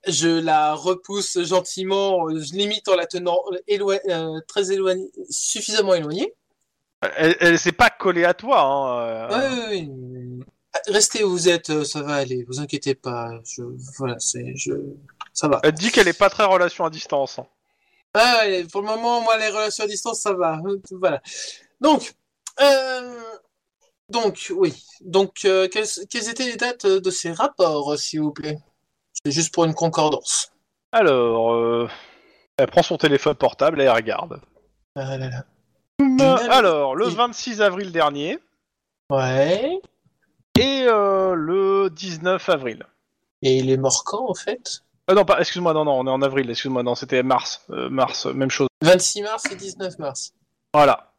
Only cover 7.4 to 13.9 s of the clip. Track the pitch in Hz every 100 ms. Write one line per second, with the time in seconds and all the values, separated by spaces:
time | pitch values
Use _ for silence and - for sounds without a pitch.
7.4 | 175 170 180 - 233 - 196 175 175 175
8.4 | 226 247 139 139 135 123 117 113 113 226
9.4 | 269 247 220 202 151 131 127 127 123 123
10.4 | 127 _ _ - - 202 214 226 202 180
11.4 | 170 170 - 151 143 151 147 147 131 127
12.4 | 120 127 147 151 143 131 127 120 117 117
13.4 | 113 - 120 127 131